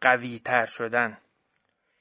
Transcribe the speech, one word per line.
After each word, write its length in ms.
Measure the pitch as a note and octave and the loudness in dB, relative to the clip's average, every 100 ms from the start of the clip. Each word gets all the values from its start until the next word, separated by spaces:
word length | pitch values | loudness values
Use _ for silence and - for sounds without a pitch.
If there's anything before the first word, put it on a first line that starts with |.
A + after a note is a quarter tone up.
قوی‌تر 640 | C3 B2+ B2 A#2 - B2 A2 | 2 2 0 -10 -2 0 0
شدن. 520 | - A2+ A#2+ A#2 G#2+ _ _ _ _ _ _ _ _ | -4 -4 -2 -2 -6 _ _ _ _ _ _ _ _